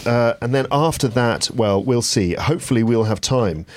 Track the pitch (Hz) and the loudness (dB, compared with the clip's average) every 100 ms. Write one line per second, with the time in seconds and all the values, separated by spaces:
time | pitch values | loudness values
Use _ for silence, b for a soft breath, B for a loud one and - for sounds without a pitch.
0 | 117 120 117 - 120 135 127 143 160 - | 0 2 2 0 -2 -2 0 0 0 0
1 | 131 120 120 104 - 120 107 98 101 120 | 0 2 0 0 -4 -2 2 2 2 0
2 | - - 90 82 113 170 - 123 113 117 | 0 0 0 -2 -2 -2 0 0 2 2
3 | 110 107 - 131 104 78 - | 0 -2 -2 0 0 -2 -10